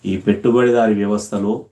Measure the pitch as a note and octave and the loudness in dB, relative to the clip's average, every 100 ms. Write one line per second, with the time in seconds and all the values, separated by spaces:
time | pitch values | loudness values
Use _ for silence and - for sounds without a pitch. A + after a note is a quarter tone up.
0 | G2+ F#2+ G#2 G2+ A#2+ A#2+ A#2+ A#2+ A2+ G#2 | -4 -4 -2 0 2 2 4 2 2 0
1 | G2+ G#2 - G2+ G2+ A#2+ - | 0 -2 -4 -4 -4 -4 -8